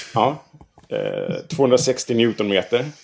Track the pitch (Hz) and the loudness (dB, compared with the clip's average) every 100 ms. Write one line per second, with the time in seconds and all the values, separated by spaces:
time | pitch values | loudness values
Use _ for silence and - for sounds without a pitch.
0 | - 113 123 151 - - - _ - 53 | -6 0 0 0 -12 -20 -20 _ -10 -6
1 | 50 50 50 - - - 131 123 - - | -6 -6 -6 -8 -6 0 4 4 2 -2
2 | - 117 117 107 104 95 - 123 147 - | 0 2 2 0 0 0 0 -2 -4 -10